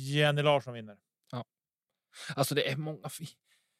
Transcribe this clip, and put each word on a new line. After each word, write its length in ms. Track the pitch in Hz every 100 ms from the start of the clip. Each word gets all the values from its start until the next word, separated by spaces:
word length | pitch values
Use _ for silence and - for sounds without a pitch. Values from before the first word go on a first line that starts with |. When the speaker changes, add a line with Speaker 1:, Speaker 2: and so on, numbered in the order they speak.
| 135
Speaker 1:
Jenny 300 | 147 147 147
Larsson 320 | 147 143 131
vinner. 240 | 117 107 101 _ _ _
Speaker 2:
Ja. 140 | 123 - _ _ _ _ _ _ - - 135
Alltså, 180 | 131
det 160 | 143 -
är 60 | 131
många 320 | 156 156 147
fi-, 280 | - 156 - _ _ _ _